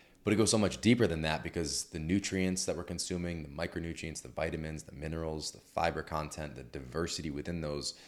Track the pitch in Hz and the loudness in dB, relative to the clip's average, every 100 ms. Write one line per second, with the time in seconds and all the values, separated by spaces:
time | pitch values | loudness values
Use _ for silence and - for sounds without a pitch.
0 | - _ 101 107 104 110 95 - 117 120 | -20 _ 2 6 6 6 4 4 6 8
1 | 90 80 78 78 85 87 82 69 - 82 | 6 4 0 0 -2 -2 -2 -2 -4 -4
2 | 80 98 - 95 92 92 - 82 90 85 | 2 2 2 0 2 0 0 -2 -4 -4
3 | - 90 87 82 73 76 87 85 82 80 | -2 -2 -2 -4 -6 -4 -4 -2 -4 -6
4 | 82 76 62 76 82 80 78 78 - 69 | -6 -8 -8 -4 -2 -2 -4 -8 -10 -8
5 | 78 82 80 78 - - - - 82 76 | -6 -4 -4 -4 -6 -10 -6 0 2 0
6 | - 78 73 - 76 65 60 73 64 80 | -2 -4 -4 -6 -8 -10 -10 -10 -6 -4
7 | 85 - 78 71 80 85 76 73 - - | -2 -2 -4 -4 -4 -4 -4 -4 -6 -8